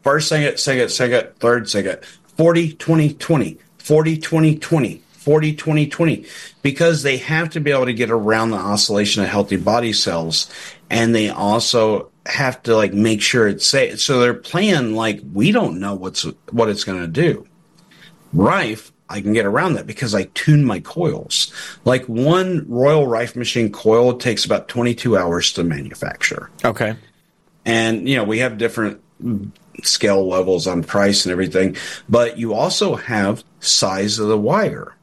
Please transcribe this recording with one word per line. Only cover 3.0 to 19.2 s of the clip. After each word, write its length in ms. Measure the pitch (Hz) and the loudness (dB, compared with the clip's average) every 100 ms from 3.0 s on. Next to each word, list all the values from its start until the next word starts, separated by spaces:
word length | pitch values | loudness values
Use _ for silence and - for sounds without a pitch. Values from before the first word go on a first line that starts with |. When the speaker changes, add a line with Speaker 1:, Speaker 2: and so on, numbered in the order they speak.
| 151 | 2
Speaker 1:
twenty, 460 | 151 - 160 101 - _ _ | 0 0 0 0 -6 _ _
forty, 400 | - 151 156 160 | 2 2 4 -2
twenty, 400 | - 160 160 151 | -2 2 4 2
twenty, 440 | - 165 117 - _ | 0 0 0 -4 _
forty, 420 | _ - 156 156 | _ 2 2 2
twenty, 320 | 151 - 151 147 | -4 0 0 0
twenty, 380 | - 170 120 - - - _ | 2 0 0 -6 -20 -20 _
because 400 | 139 135 170 156 | -4 2 2 2
they 160 | 135 127 | 0 -2
have 320 | - 160 165 | -2 -2 -2
to 100 | 165 | -4
be 120 | 147 | 0
able 120 | 139 | 0
to 80 | 127 | 0
get 180 | 113 117 | 0 0
around 380 | 117 104 110 113 | 0 2 2 2
the 80 | 107 | -2
oscillation 680 | 92 104 - 104 104 107 | -2 0 2 2 0 0
of 60 | 95 | 0
healthy 280 | 104 98 95 | 0 0 0
body 360 | 92 117 120 | 2 0 0
cells, 580 | 104 - 85 82 80 - - - - _ | -2 -2 -2 -2 -4 -4 -10 -18 -20 _
and 260 | 117 117 | 0 2
they 140 | 117 104 | 2 0
also 840 | - 101 110 - 123 110 104 - _ | -2 0 0 2 2 2 0 -4 _
have 380 | - - 135 123 | -8 -2 -2 -4
to, 120 | - | 0
like, 200 | 110 104 | 2 2
make 260 | 101 110 110 | 2 2 2
sure 280 | - 127 107 | 0 2 2
it's 180 | 101 - | 2 0
safe. 340 | 139 123 - | 2 0 -2
So 180 | - 131 | 0 2
they're 140 | 123 | 2
playing 600 | 113 - 170 208 170 120 | 0 -4 -2 2 2 0
like 260 | 110 110 104 67 | -2 -2 -4 -6
we 180 | 92 139 | 0 2
don't 260 | 214 85 85 | 2 0 -4
know 160 | 101 | -6
what's, 280 | 98 92 - 80 - - | -6 -8 -6 -8 -10 -8
what 200 | 117 110 | 0 0
it's 140 | 101 | 0
gonna 220 | - 95 87 | -6 -6 -6
do. 400 | 82 170 - - _ _ _ _ - - _ _ | 0 0 0 -8 _ _ _ _ -20 -20 _ _
Rife 600 | 80 107 190 135 110 - _ _ | 0 2 2 -2 -6 -14 _ _
I 100 | 101 | -8